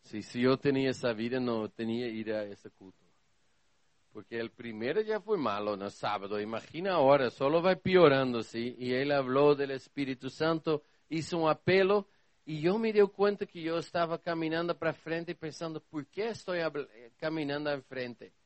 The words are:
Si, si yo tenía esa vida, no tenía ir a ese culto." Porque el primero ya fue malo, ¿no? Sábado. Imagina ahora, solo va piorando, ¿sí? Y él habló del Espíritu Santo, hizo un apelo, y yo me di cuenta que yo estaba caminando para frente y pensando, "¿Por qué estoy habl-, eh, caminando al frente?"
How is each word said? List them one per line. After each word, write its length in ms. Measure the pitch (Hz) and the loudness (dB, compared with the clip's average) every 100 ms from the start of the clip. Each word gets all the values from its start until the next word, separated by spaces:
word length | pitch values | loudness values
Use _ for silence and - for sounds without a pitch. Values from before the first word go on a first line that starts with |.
Si, 200 | - 107 | -12 -12
si 180 | 98 123 | -10 0
yo 160 | 123 135 | 2 2
tenía 340 | 143 135 135 | 2 0 0
esa 220 | 123 127 | -2 -4
vida, 260 | 110 117 127 | -4 -4 -2
no 300 | 123 113 107 | -2 -2 -4
tenía 400 | - 113 117 123 | -6 -4 -4 -4
ir 240 | 110 110 | -8 -6
a 120 | 107 | -6
ese 260 | 104 98 107 | -6 -12 -20
culto." 340 | _ 95 _ _ _ _ _ _ _ _ _ _ _ _ | _ -20 _ _ _ _ _ _ _ _ _ _ _ _
Porque 260 | 107 98 117 | -20 -12 -10
el 120 | 113 | -10
primero 500 | - 117 107 117 180 | -10 -12 -6 -4 -2
ya 200 | 214 214 | -2 -4
fue 180 | 208 208 | -2 -2
malo, 380 | 120 101 104 101 | 0 -2 -2 -4
¿no? 140 | 101 | -6
Sábado. 500 | - 123 104 98 104 | -6 -4 -4 -4 -6
Imagina 540 | 107 113 - 151 190 | -4 -8 -8 -6 -2
ahora, 360 | 175 135 143 123 | 4 6 6 4
solo 320 | - 135 165 | 0 0 2
va 140 | 175 185 | 2 0
piorando, 640 | 190 180 160 135 131 117 | 4 8 8 8 2 -2
¿sí? 320 | 110 117 120 120 | -4 -6 -6 -6
Y 140 | 123 | -4
él 200 | 127 139 | -2 0
habló 420 | 143 131 131 147 | 0 2 4 6
del 180 | 143 139 | 4 0
Espíritu 560 | 135 - - 135 127 127 | -6 -8 -6 -6 -6 -8
Santo, 540 | - 160 160 160 151 _ _ _ | -2 0 0 0 -4 _ _ _
hizo 300 | 160 151 175 | -6 -4 0
un 100 | 160 | 0
apelo, 580 | 151 - 185 190 208 196 _ _ _ - | 2 2 4 4 2 0 _ _ _ -10
y 140 | 156 | -2
yo 180 | 160 208 | 0 2
me 140 | 226 | 2
di 80 | 208 196 | 4 4
cuenta 380 | - 202 202 196 | 4 0 0 -8
que 160 | 180 | -8
yo 160 | 160 165 | -4 -4
estaba 400 | 156 175 170 165 | -4 -2 -2 -2
caminando 580 | - 165 160 165 170 165 | -4 -2 0 -2 -2 -2
para 160 | 165 | -2
frente 400 | 151 - 165 170 | -4 -6 -6 -6
y 20 | |
pensando, 460 | 170 160 139 165 156 | -10 -10 -8 -8 -8
"¿Por 260 | _ 156 135 | _ -10 -10
qué 220 | - 226 | -6 -6
estoy 300 | 208 - 180 | -6 -6 -2
habl-, 300 | 160 151 139 | -2 -4 -10
eh, 200 | 110 120 _ | -14 -20 _
caminando 540 | 160 160 143 143 151 | -4 -2 -2 -2 -2
al 120 | 143 | -4
frente?" 500 | 131 131 123 117 - _ | -6 -8 -8 -10 -18 _